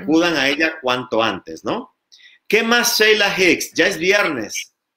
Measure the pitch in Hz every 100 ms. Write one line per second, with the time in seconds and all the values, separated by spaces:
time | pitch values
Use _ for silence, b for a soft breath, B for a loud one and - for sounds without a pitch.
0 | 98 160 175 156 135 147 160 156 127 123
1 | 120 110 113 92 - 80 110 208 262 _
2 | _ b b b - 214 226 240 226 -
3 | 214 214 202 170 185 139 - 127 180 170
4 | 180 208 175 135 101 - - _ _